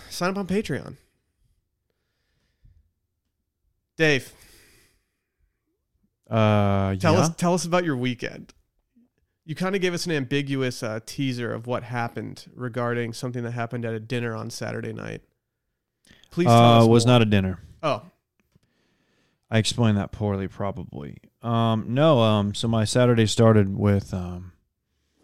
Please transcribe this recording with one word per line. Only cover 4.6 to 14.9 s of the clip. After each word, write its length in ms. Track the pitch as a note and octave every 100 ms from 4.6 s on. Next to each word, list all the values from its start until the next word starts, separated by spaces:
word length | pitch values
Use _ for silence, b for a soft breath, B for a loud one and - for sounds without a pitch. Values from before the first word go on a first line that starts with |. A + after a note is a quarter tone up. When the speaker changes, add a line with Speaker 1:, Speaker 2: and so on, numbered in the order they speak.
| b b b b _ _ _ _ _ _ _ _ _ _ _ _ _
Speaker 2:
Uh, 680 | A2 G#2+ G#2 G2+ G2 G2 F#2+
Speaker 1:
Tell 180 | D#3+
Speaker 2:
yeah? 60 | -
Speaker 1:
us, 140 | D#3 E3
tell 180 | E3+
us 100 | F3+
about 200 | E3 F3+
your 120 | F3 B2+
weekend. 560 | B2+ A#2 - - - _ _ _ _ A#3 _ _ _ _
You 100 | D#3+
kinda 240 | D3+ F#3 G3+
gave 160 | F3+
us 120 | E3+ F3
an 60 |
ambiguous, 720 | D3+ B2 C#3+ C#3 C3+ B2+ -
uh, 180 | A2+ A2 -
teaser 460 | - C3+ B2 A#2
of 140 | A2+ A#2
what 160 | A#2+
happened 600 | A#2 A#2+ A#2 A#2+ G#2+ G2+ -
regarding 580 | - B2 A#2+ A#2+ A#2+ A#2
something 300 | A#2 B2+ B2
that 60 | A#2
happened 320 | A#2+ A#2 B2
at 100 | A#2
a 60 | A2+
dinner 340 | A2+ B2 A#2
on 160 | A2 A2+
Saturday 420 | - A2+ A2+ A#2